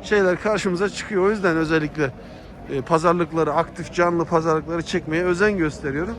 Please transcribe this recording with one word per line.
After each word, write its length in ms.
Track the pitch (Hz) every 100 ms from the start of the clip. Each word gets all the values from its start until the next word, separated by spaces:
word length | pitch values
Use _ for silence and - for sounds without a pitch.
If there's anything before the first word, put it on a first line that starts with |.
şeyler 380 | - 208 185 180
karşımıza 480 | 208 208 196 175 196
çıkıyor. 340 | - - 202 190
O 40 |
yüzden 280 | 214 185 160
özellikle, 540 | 160 160 151 151 139 - - - - - -
e, 100 | 139
pazarlıkları, 720 | 127 165 170 175 160 160 156
aktif 400 | 147 160 - 156
canlı 320 | - 175 170 160
pazarlıkları 560 | 160 160 156 151 170
çekmeye 420 | 165 180 165 160
özen 340 | 180 175 208 202
gösteriyorum. 580 | 156 147 147 135 185